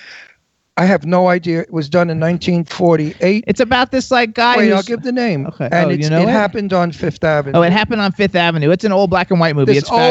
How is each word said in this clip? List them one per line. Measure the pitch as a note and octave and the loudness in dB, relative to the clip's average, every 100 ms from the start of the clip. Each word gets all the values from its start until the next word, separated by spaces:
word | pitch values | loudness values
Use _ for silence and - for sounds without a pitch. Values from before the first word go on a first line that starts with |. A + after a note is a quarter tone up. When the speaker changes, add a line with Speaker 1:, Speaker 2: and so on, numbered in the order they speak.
| - - - _ _ _ _ - | -20 -20 -20 _ _ _ _ -2
Speaker 1:
I | F3+ | 0
have | F3+ D3+ | 0 0
no | F3+ F3+ | 0 2
idea. | F3+ E3+ E3 | 0 -2 -4
It | - | -4
was | D#3+ C#3+ | -6 -2
done | F3 E3+ | 0 0
in | D#3+ | -2
nineteen | D#3+ F3 - F3 | -2 -2 -2 -2
forty-eight. | D#3+ - F3+ D#3+ D3+ - C#3+ G#3 - | -2 -2 2 2 -2 -2 0 0 -2
Speaker 2:
It's | G#3 | -2
about | A#3 B3 B3+ | 0 0 0
this, | C4 - | -4 -2
like, | B3 A#3+ | 0 0
guy | A3 A#3+ A#3+ | 0 0 2
Speaker 1:
Wait, | A3 | 2
Speaker 2:
who's | G3 | 0
Speaker 1:
I'll | |
give | G3 A#3 | -2 -6
the | B3 | -4
name. | B3 A#3+ D3+ C#3 | -2 -2 -2 -6
Speaker 2:
Okay. | - B2 | -6 -2
Speaker 1:
And | E3+ F3 | 0 0
Speaker 2:
Oh, | |
Speaker 1:
it's, | F3 | 0
Speaker 2:
you | D3+ | 0
know | D#3+ | 0
Speaker 1:
it | G3+ | 2
Speaker 2:
it? | |
Speaker 1:
happened | A3 G3+ A#3 G3+ | 2 0 -4 -2
on | F#3 F3 | -2 -2
Fifth | D3+ F3 - | -4 -8 -2
Avenue. | E3 D3+ C#3 D#3+ | -2 0 0 2
Speaker 2:
Oh, | |
it | E3+ | 2
happened | G3+ G#3+ A3+ | 2 0 -2
on | G3 | -2
Fifth | - G3 F3+ | -2 -2 0
Avenue. | E3+ E3 D3 | 0 0 0
It's | F3+ A3 | 0 0
an | |
old | F#3+ G3 | 0 2
black | F3+ F3 | 0 0
and | F3+ | 0
white | E3 D3 | 0 2
movie. | C#3 | 4
Speaker 1:
This | C#3 | 2
Speaker 2:
It's | C#3 | 2
Speaker 1:
old, | A#3 B3 | 2 4